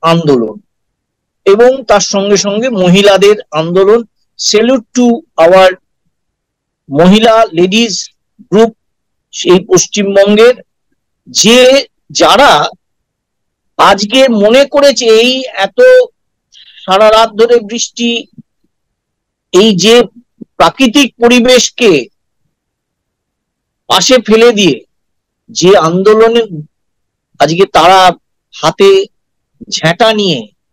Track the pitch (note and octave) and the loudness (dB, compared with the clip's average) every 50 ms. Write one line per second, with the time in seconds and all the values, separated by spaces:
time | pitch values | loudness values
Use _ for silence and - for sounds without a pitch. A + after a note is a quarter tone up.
0 | - E3 E3 E3+ E3 D3 C#3 B2 A2+ A2 G#2+ G#2 _ _ _ _ _ _ _ _ | -4 -2 -2 -2 0 -2 -2 -2 -2 -6 -10 -14 _ _ _ _ _ _ _ _
1 | _ _ _ _ _ _ _ _ - G3 G3 G#3+ A#3+ B3 C4 C4+ A#3 - G#3+ G3+ | _ _ _ _ _ _ _ _ -2 0 2 2 2 2 0 -2 -2 -2 -2 -2
2 | - - - G3 G3 G3+ G#3 F#3 G3 G3+ G3+ G#3+ A#3+ C4 A#3 F#3+ F3+ F3+ F3+ G3+ | -2 -4 -6 -4 -4 -2 -2 -2 -2 -4 -6 -6 -6 -6 -4 -2 0 0 2 2
3 | G3+ G3+ G3 F#3+ G3 G3+ G#3 G#3 - _ - D#3 D#3+ E3+ F3 F#3 G3 G3 A3 A#3 | 2 2 2 2 2 2 0 0 -4 _ -8 -6 -6 -4 -2 0 0 2 0 0
4 | A#3 - _ _ _ _ _ - - - F#3 G#3 A3+ A#3+ C4+ A#3+ - _ - B3 | -2 -6 _ _ _ _ _ -8 -4 -2 -2 0 0 0 -2 -2 -4 _ -4 -2
5 | B3 A#3+ A#3 A3+ - _ _ - E3 E3+ F#3 F#3+ F#3+ F#3 F#3 - _ _ _ _ | 0 0 0 -2 -6 _ _ -2 0 2 4 4 2 2 0 -4 _ _ _ _
6 | _ _ _ _ _ _ _ _ _ _ _ _ _ _ _ _ _ - C3+ C#3+ | _ _ _ _ _ _ _ _ _ _ _ _ _ _ _ _ _ -8 -4 0
7 | E3+ F#3 G3+ A3 A3+ A#3 A3 A3+ A3+ G3 E3 E3 F3 F#3 G3 A3+ A#3 A3 F3+ - | 2 2 2 2 2 2 0 0 0 -2 -2 -2 -2 -2 -2 -2 -4 -4 -6 -10
8 | - - _ _ _ _ _ _ - - E3+ G#3+ A3+ A3+ - _ _ _ _ _ | -14 -16 _ _ _ _ _ _ -10 -4 0 0 0 0 -4 _ _ _ _ _
9 | _ _ _ _ _ _ - - - - F3 F#3+ - - F#3+ E3+ - - - G#3 | _ _ _ _ _ _ -14 -12 -8 -4 -4 -4 -4 -2 -2 -2 -2 -2 -6 -6
10 | G3 G3 G3 G3 G3 G3+ G#3 G#3+ A3+ B3 B3+ - - _ _ _ _ _ _ _ | -4 -2 0 0 0 2 2 2 2 2 2 -2 -6 _ _ _ _ _ _ _
11 | _ _ _ _ _ - B2 - - G#3 A#3+ B3+ B3+ B3+ C4+ C#4 - - _ _ | _ _ _ _ _ -12 -6 -4 0 0 2 2 2 2 2 0 -2 -6 _ _
12 | _ - D3 - E3+ D#3 F#3 A3+ C#4+ B3+ F3 D3 - - - _ _ _ _ _ | _ -12 -4 -2 0 0 2 2 2 2 2 0 -2 -6 -10 _ _ _ _ _
13 | _ _ _ _ _ _ _ _ _ _ _ _ _ _ _ - D#3 F#3 G#3 G3+ | _ _ _ _ _ _ _ _ _ _ _ _ _ _ _ -2 0 0 0 0
14 | G#3 G#3 A#3 C4 C4+ C4 A#3 G#3 G3+ G#3+ A#3 C4+ C#4+ C#4 - C#4+ C#4 C#4 B3 - | -4 -4 0 0 0 0 0 0 0 2 2 2 0 0 0 0 0 0 0 0
15 | B3+ A3+ A3 A3 A#3 B3+ B3+ C4 C4 B3 - F#3+ G3 G3 - B3 B3+ - B4+ B4+ | 0 0 2 2 0 0 -2 -6 -8 -10 -8 -8 -8 -6 0 2 4 4 4 4
16 | B4 - _ _ _ _ _ _ _ _ _ _ _ _ _ - - - F#3 G3 | 2 0 _ _ _ _ _ _ _ _ _ _ _ _ _ -14 -6 -4 -2 0
17 | G#3+ G#3+ A3 A3 A3+ A3 G#3 G3+ A3+ A#3+ A#3+ A#3+ G#3 G3+ A#3 A#3 - - - - | 2 2 2 2 0 0 -2 -2 0 2 0 0 -2 -4 -10 -10 -10 -10 -10 -8
18 | A#3+ A#3+ A#3 A3+ - _ _ - - _ _ _ _ _ _ _ _ _ _ _ | -6 -6 -6 -6 -10 _ _ -20 -20 _ _ _ _ _ _ _ _ _ _ _
19 | _ _ _ _ _ _ _ _ _ _ - F3+ G#3+ A3+ G3+ E3+ E3+ A3 A#3 B3 | _ _ _ _ _ _ _ _ _ _ -2 0 0 0 0 0 0 2 2 2
20 | A#3 - _ - _ _ _ - - _ _ - - E3 - - C4 A#3+ G#3 D4 | 0 -2 _ -20 _ _ _ -20 -20 _ _ -2 -2 -2 0 -2 -2 -2 0 -2
21 | C#4 A#3 - - A#3 A#3 B3 B3 A3+ B3+ B3+ A#3+ - - - - B3 G#3+ E3 C3+ | -2 -2 -4 -2 0 0 2 2 2 2 0 0 0 -4 -6 -4 -2 0 0 -2
22 | A2+ - _ _ _ _ _ _ _ _ _ _ _ _ _ _ _ _ _ _ | -4 -8 _ _ _ _ _ _ _ _ _ _ _ _ _ _ _ _ _ _
23 | _ _ _ _ _ _ _ _ _ _ _ _ _ _ _ _ _ - - F#3+ | _ _ _ _ _ _ _ _ _ _ _ _ _ _ _ _ _ -4 -4 -2
24 | F3+ - B3+ B3 G#3 - G#3+ A3 A3+ A#3+ A3+ G3+ G3+ E3 B2+ A2 - _ _ _ | 0 0 0 0 0 0 0 2 2 2 2 0 0 -2 -2 -4 -10 _ _ _
25 | _ _ _ _ _ _ _ _ _ - A2+ - D#3+ F3+ G3+ F#3 D#3 E3 E3+ F#3 | _ _ _ _ _ _ _ _ _ -16 -8 -2 0 2 2 2 0 -2 -2 -2
26 | G3 G#3+ G#3+ A3 A3+ A3+ A#3 A#3 A3+ G#3 E3+ D3+ D3+ _ _ _ _ _ _ _ | 0 0 2 2 2 0 0 -2 -4 -6 -8 -16 -16 _ _ _ _ _ _ _
27 | _ _ _ _ _ _ _ - D3 D3+ D#3+ F3 G3 - - F3 D#3 F3 F#3+ F#3+ | _ _ _ _ _ _ _ -4 -4 -2 0 0 -2 0 0 0 2 2 2 4
28 | F#3 F3+ E3+ - _ _ _ _ _ _ - - - D#3 D#3 - G3 G3 G3 F#3+ | 2 0 0 -4 _ _ _ _ _ _ -12 -8 -6 -4 -2 0 2 2 2 2
29 | G3 - _ _ _ _ _ _ _ _ _ - - - - - - D#3+ E3+ - | -2 -4 _ _ _ _ _ _ _ _ _ -20 -18 -14 -10 -6 -4 -4 -2 -2
30 | A#3+ A3 A3 G#3+ G3+ F#3 D#3 B2 G#2+ G#2 _ _ _ _ | -2 -2 -2 -2 -4 -4 -4 -6 -8 -14 _ _ _ _